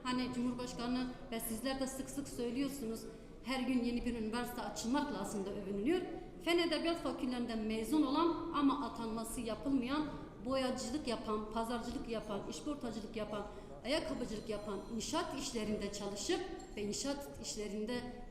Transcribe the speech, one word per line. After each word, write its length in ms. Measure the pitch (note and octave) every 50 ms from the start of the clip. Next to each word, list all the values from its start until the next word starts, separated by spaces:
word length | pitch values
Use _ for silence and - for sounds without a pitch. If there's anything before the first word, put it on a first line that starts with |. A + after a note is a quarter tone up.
| -
hani 300 | B3+ B3 B3+ B3+ B3+ B3+
Cumhurbaşkanı 720 | B3 A#3+ B3+ A#3+ A#3+ B3 B3 - - A#3 B3 B3 B3+ B3+ B3+ - - - -
ve 80 | A#3 A3+
sizler 400 | A3+ - A3+ G#3+ - C4+ C4+ C4+
de 80 | C4 B3+
sık 220 | - - C4+ -
sık 180 | - C#4+ C#4+ -
söylüyorsunuz, 720 | - - A#3+ A#3+ A#3 C4 C#4 C4+ C#4 - A#3 A3 A3+ A3 - - - - - - - - -
her 160 | A3+ C4 C4
gün 240 | B3+ B3+ C4 B3 A#3
yeni 220 | A#3+ A#3+ A#3+ -
bir 100 | A#3+ A#3
üniversite 460 | A#3 G#3+ A3 G#3+ B3 B3 A#3 - A#3+
açılmakla 580 | G#3 G3+ G#3 - - A3+ B3+ D4 D4 D4 A3+ F#3
aslında 300 | G3 - - G#3 F#3+ G3
övünülüyor. 520 | G3+ - G3 F#3 G3+ G3 G3+ C4 F4 F#4 - - - - - - - - -
Fen 140 | D#4+ F4 F4
Edebiyat 400 | E4+ - D#4 C#4+ B3 E4+ E4+ -
Fakültelerinden 640 | - C#4+ B3+ - - B3 B3+ B3 A#3+ A#3 A#3 A3
mezun 440 | G#3+ G#3+ A3 A3+ A3+ G#3+ D4 D#4 C#4+
olan 480 | B3+ C#4 D#4 E4+ E4+ D#4 - - - -
ama 300 | C#4+ C#4+ C4+ C4 C#4 C4
atanması 560 | A3+ - - A3+ A3 A3 A3+ A3 A3 - B3+
yapılmayan, 640 | A3+ A3 G#3+ G#3+ - C#4+ C#4 C4 A#3 B3 C#4 D#4 D#4 C#4+ - - - - - - G3
boyacılık 640 | A#3+ C4+ C4+ C4 B3+ A#3+ - - A3+ A#3 D4+ D4+ B3
yapan, 460 | A3 - - A3 G#3+ G#3+ G#3+ G#3+ -
pazarcılık 560 | A3+ A3+ A3+ B3 A#3 - B3 - C4+ - A#3+
yapan, 320 | A3+ G#3+ G#3 - G#3 G3 - -
işportacılık 680 | A3 - - D4+ C#4+ C#4 - A#3 G#3 A3 G3+ G#3 -
yapan, 320 | G#3+ G#3+ G#3 G#3+ G#3 G3+ - - - - - - - -
ayakkabıcılık 640 | A3+ C#4+ E4+ - - C#4 A3 B3 - A3+ G#3 G#3+ -
yapan, 300 | G#3 G3+ - G#3 G3+ F#3+ - - A#3
inşaat 440 | A3 G#3 - - D#4+ F4+ - - C4+
işlerinde 540 | C#4 - - A3+ G#3+ G#3 G#3+ G3 G3 G3 -
çalışıp 460 | - G3+ G3 G3 - - - F4 - - - - - - - - G#3+
ve 60 | G#3
inşaat 460 | G3+ G#3 - - C#4 C#4+ C#4 - - - - A3+
işlerinde 500 | - - G#3+ G#3 G3+ F#3+ G#3+ G#3+ A#3 B3 B3 A#3+ B3 B3 - - -